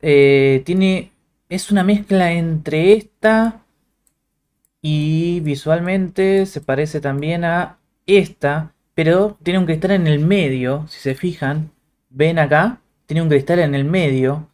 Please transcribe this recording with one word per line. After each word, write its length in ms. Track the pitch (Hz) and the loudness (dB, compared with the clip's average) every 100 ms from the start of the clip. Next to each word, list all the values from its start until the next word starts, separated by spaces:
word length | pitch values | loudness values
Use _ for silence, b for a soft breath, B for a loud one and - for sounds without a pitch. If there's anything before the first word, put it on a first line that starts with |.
Eh, 600 | 160 143 139 139 135 135 131 | 4 6 6 6 4 2 0
tiene, 460 | 185 190 190 - _ _ _ _ | 0 0 0 -6 _ _ _ _
es 200 | 185 - | -10 -2
una 120 | 202 | 0
mezcla 480 | 185 208 208 190 175 | 2 0 0 0 2
entre 640 | 170 165 160 151 156 175 | 0 -2 -4 -2 0 4
esta 680 | 214 - _ 220 220 226 - _ _ _ _ _ _ _ _ _ _ _ _ | 4 2 _ 0 2 0 -4 _ _ _ _ _ _ _ _ _ _ _ _
y 600 | 151 151 151 160 170 175 | -4 -2 0 -2 -2 -2
visualmente 1040 | 151 143 151 165 175 190 185 185 190 196 190 | -4 -6 -2 -2 0 -2 -2 -2 0 2 0
se 160 | 160 | -6
parece 380 | - 135 156 156 | -4 -4 -2 -4
también 420 | 147 139 151 170 | -4 -4 -4 -4
a 340 | 170 170 180 - _ _ - | -2 -2 -4 -12 _ _ 2
esta, 680 | 196 175 - 143 147 156 _ _ - | 2 2 -4 -4 -4 -8 _ _ -4
pero 420 | 160 175 208 208 | 0 2 0 -4
tiene 160 | - 185 | -4 -2
un 60 | 175 | 0
cristal 260 | 156 185 | -2 0
en 160 | 196 165 | 0 2
el 120 | 151 | 2
medio, 680 | 156 202 156 131 127 143 156 | 2 0 0 -2 -4 -4 -8
si 120 | - | -8
se 160 | 139 131 | -8 -4
fijan, 560 | 180 170 135 151 156 _ _ _ _ | -6 -6 -6 -6 -8 _ _ _ _
ven 300 | 131 156 165 | -2 -2 0
acá, 400 | 147 151 196 247 _ _ _ | 2 2 0 -4 _ _ _
tiene 160 | 151 | -4
un 80 | 165 | 2
cristal 300 | 147 139 175 | 0 2 0
en 160 | 156 139 | 0 -2
el 100 | 139 | -2
medio 600 | 185 160 131 131 147 156 | -2 0 0 -2 -4 -10